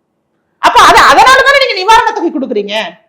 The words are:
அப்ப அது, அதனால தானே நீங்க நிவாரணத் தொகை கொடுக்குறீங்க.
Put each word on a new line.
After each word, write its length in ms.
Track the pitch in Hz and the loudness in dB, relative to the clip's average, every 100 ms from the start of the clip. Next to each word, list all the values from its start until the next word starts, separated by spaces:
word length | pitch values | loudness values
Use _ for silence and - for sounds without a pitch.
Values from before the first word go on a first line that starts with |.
| _ _ _ _ _ _ | _ _ _ _ _ _
அப்ப 160 | 330 480 | 0 2
அது, 180 | 339 415 | 2 2
அதனால 360 | 247 302 508 523 | 2 4 4 2
தானே 160 | 539 554 | 2 0
நீங்க 180 | 508 392 | -2 -4
நிவாரணத் 380 | 381 466 453 | 0 0 0
தொகை 160 | 440 320 | -4 -6
கொடுக்குறீங்க. 440 | 294 254 208 196 214 180 - | -6 -6 -6 -6 -8 -8 -14